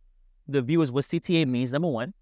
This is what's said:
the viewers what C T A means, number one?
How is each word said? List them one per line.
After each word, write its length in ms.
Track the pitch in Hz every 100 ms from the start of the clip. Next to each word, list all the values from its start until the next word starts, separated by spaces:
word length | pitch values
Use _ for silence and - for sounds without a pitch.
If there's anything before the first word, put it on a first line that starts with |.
| _ _ _ _ -
the 160 | 139
viewers 300 | 123 165 143
what 120 | 131
C 140 | - 165
T 220 | - 165
A 40 | 139
means, 260 | 123 127
number 160 | 139 175
one? 260 | 117 139 -